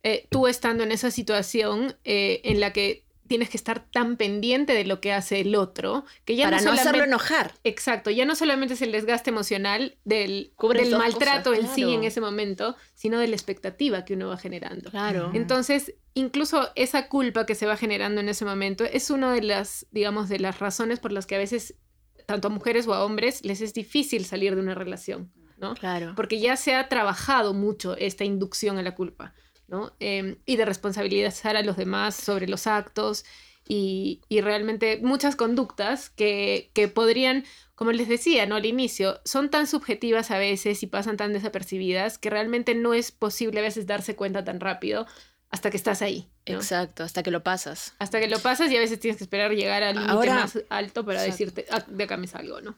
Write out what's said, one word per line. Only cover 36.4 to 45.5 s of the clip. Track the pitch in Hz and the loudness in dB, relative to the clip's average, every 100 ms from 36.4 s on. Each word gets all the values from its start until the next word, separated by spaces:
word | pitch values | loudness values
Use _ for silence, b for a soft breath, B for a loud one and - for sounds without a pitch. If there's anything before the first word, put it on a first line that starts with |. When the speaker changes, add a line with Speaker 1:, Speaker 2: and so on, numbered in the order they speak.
| 202 196 - | 0 -2 0
Speaker 1:
que | - 208 | 2 2
podrían, | 220 226 233 262 269 269 B B | 4 4 4 4 2 -2 B B
como | - 226 | -2 0
les | 233 233 | 2 2
decía, | 233 339 285 202 | 2 4 4 4
¿no? | 214 | 0
Al | |
inicio, | 226 247 247 - 190 - - | 0 0 -2 0 -2 -2 -4
son | 269 285 | -2 2
tan | 302 294 | 2 2
subjetivas | 294 - 214 240 226 226 | -2 -2 -4 2 0 2
a | 196 | 0
veces | 202 196 214 202 | 0 0 -2 -4
y | 202 | -4
pasan | 196 214 214 | -4 -4 -2
tan | 208 | -2
desapercibidas | 208 208 190 190 190 185 180 214 220 | -2 -4 -6 -6 -4 0 0 -2 -4
que | 208 | -4
realmente | 208 220 240 240 | -2 0 0 0
no | 233 233 | 2 2
es | 233 233 | 2 0
posible | _ 220 - 226 214 | _ -4 -2 -2 0
a | |
veces | 214 220 190 | -2 -4 -4
darse | 202 196 208 | -4 -4 -4
cuenta | 196 190 | -2 -2
tan | 185 185 | -4 -4
rápido | 190 185 202 208 226 B B B _ | -4 -4 -2 -4 -4 B B B _